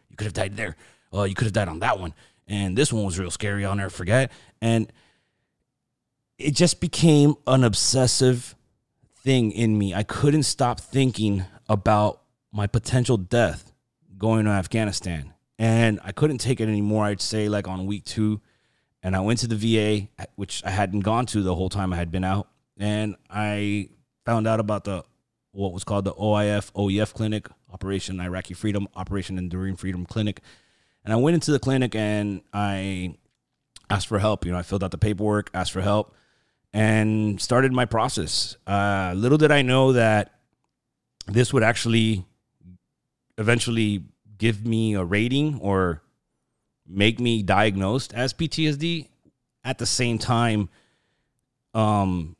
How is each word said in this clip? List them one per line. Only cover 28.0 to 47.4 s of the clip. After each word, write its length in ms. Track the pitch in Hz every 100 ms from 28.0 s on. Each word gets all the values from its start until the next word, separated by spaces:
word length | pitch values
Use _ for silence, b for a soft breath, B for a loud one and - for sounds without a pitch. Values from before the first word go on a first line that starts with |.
| - 95
Iraqi 320 | 90 90 -
Freedom, 340 | 90 107 101 98
Operation 440 | - 90 98 87 92
Enduring 380 | 90 92 95 92
Freedom 280 | 92 90
Clinic. 380 | 87 110 104 - b b b b b b
And 120 | 98
I 20 | 113
went 200 | 143 170
into 160 | -
the 60 | 139
clinic 360 | 131 135 123
and 480 | 110 107 107 104 95 -
I 640 | 101 101 98 95 92 90 - _ _ _ _ _ - -
asked 200 | 107 -
for 100 | 104
help. 260 | 107 101
You 80 | 90
know, 60 | 90
I 40 |
filled 220 | 85 98
out 60 | 92
the 80 | 82
paperwork, 500 | 107 98 104 104 -
asked 180 | 92 90
for 80 | 95
help, 340 | 101 104 - _ _ _ _ _ _
and 640 | 107 110 110 107 110 107 98
started 320 | - 123 131
my 140 | 127 123
process. 720 | 113 123 110 80 - - - -
Uh, 480 | 101 101 98 92 92
little 220 | 120 151
did 120 | 151
I 120 | 147
know 320 | 127 131 131
that 400 | 123 113 107 98 _ _ _ _ _ _ _ _ - -
this 280 | 107 123
would 80 | 131
actually 640 | 110 117 120 113 110 101 90 _ _ _ 90 90 _ _ _ _ _ -
eventually 640 | 107 120 123 113 107 101 - _ _ 104
give 300 | 110 101 117
me 260 | 113 110
a 100 | 101
rating 560 | 87 101 120 135 151 139
or 420 | 101 95 90 82 _ _ _ _ _ _ _ _ -
make 320 | 95 104 117
me 240 | 120 113